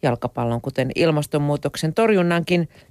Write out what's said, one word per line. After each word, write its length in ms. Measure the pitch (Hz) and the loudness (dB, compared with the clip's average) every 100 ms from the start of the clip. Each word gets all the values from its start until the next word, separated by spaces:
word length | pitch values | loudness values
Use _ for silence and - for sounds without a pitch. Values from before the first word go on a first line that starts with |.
Jalkapallon, 580 | 143 120 123 - 120 117 | 0 -2 -4 -4 -2 -2
kuten 300 | 135 - 131 - | -4 -4 -4 0
ilmastonmuutoksen 960 | 165 151 147 151 147 147 147 - 156 | 2 2 0 -2 0 0 -4 -4 -4
torjunnankin, 760 | 156 226 208 175 170 165 175 160 - - | 2 4 4 4 2 2 0 -2 -8 -20